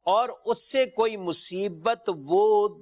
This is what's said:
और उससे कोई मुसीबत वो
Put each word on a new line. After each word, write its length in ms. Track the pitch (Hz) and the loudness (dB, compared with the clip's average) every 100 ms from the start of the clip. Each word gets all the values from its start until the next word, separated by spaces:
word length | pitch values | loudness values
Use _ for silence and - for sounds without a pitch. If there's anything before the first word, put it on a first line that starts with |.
| - | 0
और 240 | 202 247 | 0 0
उससे 560 | - 214 - _ 269 254 | -4 -4 -4 _ 0 0
कोई 300 | 254 226 214 | 0 -2 -2
मुसीबत 880 | 180 160 - 185 202 160 185 226 - | -6 -8 -8 -6 -6 -4 -4 -2 -4
वो 600 | 165 139 185 214 208 208 - | -8 0 2 4 4 2 -4